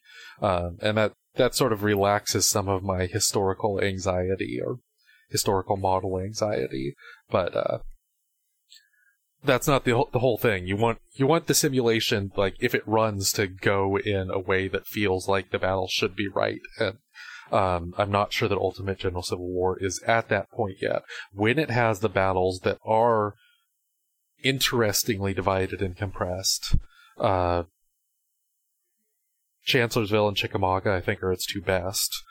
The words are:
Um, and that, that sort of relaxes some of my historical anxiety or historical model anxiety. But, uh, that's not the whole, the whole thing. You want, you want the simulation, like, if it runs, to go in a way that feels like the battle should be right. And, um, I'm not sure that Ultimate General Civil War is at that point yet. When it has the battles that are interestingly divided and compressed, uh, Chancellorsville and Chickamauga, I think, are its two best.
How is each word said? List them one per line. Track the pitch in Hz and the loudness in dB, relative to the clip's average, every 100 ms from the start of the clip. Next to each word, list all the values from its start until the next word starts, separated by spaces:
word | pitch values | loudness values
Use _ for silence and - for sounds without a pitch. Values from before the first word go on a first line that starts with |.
| _ - - - | _ -20 -20 -4
Um, | 104 90 87 87 | 0 0 -2 -2
and | 107 107 | 0 2
that, | 104 - _ - | 0 -2 _ 0
that | 123 | 0
sort | - 131 | 2 0
of | 107 | 2
relaxes | 104 101 101 104 - 107 - | 2 4 4 2 0 0 2
some | 104 98 | 0 0
of | 95 | -2
my | 98 92 92 | 0 -2 -2
historical | 104 - 113 95 95 107 95 | 0 0 2 0 0 -2 0
anxiety | 98 95 92 90 90 95 107 - | -2 -2 -2 0 0 -2 -4 -4
or | - 123 - _ _ _ _ | -4 -8 -12 _ _ _ _
historical | - - 98 - 101 | -4 0 0 0 -2
model | 95 92 95 92 | 0 0 -2 -4
anxiety. | 98 113 104 117 131 - 139 - - - _ | -4 -4 -2 -2 -4 -4 -6 -8 -18 -20 _
But, | 104 90 - | -2 0 -2
uh, | - - - - _ _ _ _ _ _ _ - _ _ _ _ _ _ | -2 -4 -8 -16 _ _ _ _ _ _ _ -20 _ _ _ _ _ _
that's | 139 123 - | 0 2 4
not | 131 | 2
the | - | 4
whole, | 120 143 | 2 2
the | 120 | 2
whole | 127 107 | 2 2
thing. | 120 98 90 | 2 0 -2
You | 101 | 0
want, | 117 113 _ | 0 0 _
you | - 135 | -2 2
want | 165 165 | 2 2
the | |
simulation, | 139 151 131 117 113 - 113 98 - | 2 2 2 2 2 2 -2 -2 -2
like, | 98 - | -2 0
if | 120 | -2
it | 110 - | -2 0
runs, | 110 110 98 95 | 2 2 0 -2
to | - 98 | 0 -2
go | 95 110 98 98 98 | 0 0 2 2 0
in | 104 98 92 | 0 -2 -2
a | 98 | -4
way | 92 95 95 | 0 0 0
that | 98 - | -4 -6
feels | 107 101 92 95 | -2 0 0 2
like | 98 - | 0 0
the | - | -2
battle | 95 95 95 | 0 0 -2
should | - 110 | -2 -2
be | - 101 | -2 -4
right. | - 107 104 - - | 0 -2 -2 -10 -4
And, | 104 - _ - - - - | -4 -4 _ -20 -18 -20 -2
um, | 123 95 90 85 90 | 2 2 0 -2 -2
I'm | 101 | 0
not | 101 104 | 2 0
sure | - 110 | 0 0
that | 95 | 2
Ultimate | 95 92 98 95 | 0 -2 -6 -4
General | 95 87 | -4 -4
Civil | - 92 90 | -4 -6 -4
War | 90 92 92 | 0 0 0
is | 95 - - | -2 -2 2
at | 113 - | 2 2
that | 104 - | -2 -2
point | - 104 - | -4 -6 -2
yet. | - - - - - | -2 -2 -6 -14 -14
When | 98 107 135 | 0 2 2
it | 143 | 0
has | 117 117 98 | 2 2 2
the | 104 | 0
battles | 95 95 92 92 92 | 0 2 2 0 0
that | 107 95 | -2 -4
are | - 110 120 110 104 - _ _ _ _ _ _ _ _ _ _ | 0 2 4 2 0 -6 _ _ _ _ _ _ _ _ _ _
interestingly | 131 135 - 123 107 98 - 98 98 | -2 0 0 2 2 0 -2 -2 -2
divided | 98 95 95 95 92 | 0 0 2 0 -2
and | 95 90 | -6 -4
compressed, | 101 - 92 92 - - - - - _ - - | -8 -4 -4 -2 -2 -4 2 2 2 _ -20 -4
uh, | 110 92 90 87 85 _ _ _ _ _ _ _ _ _ _ _ _ _ _ _ _ _ _ _ | 0 2 2 0 -2 _ _ _ _ _ _ _ _ _ _ _ _ _ _ _ _ _ _ _
Chancellorsville | - 135 117 123 101 107 104 | -2 0 2 0 0 2 2
and | 98 | 0
Chickamauga, | - 110 95 92 107 | -4 -2 0 0 0
I | 95 | -2
think, | - 101 | -2 -2
are | 92 | -2
its | 92 - | -2 -4
two | 101 | -4
best. | 90 92 90 104 - - - | 0 0 0 -4 -4 -6 -12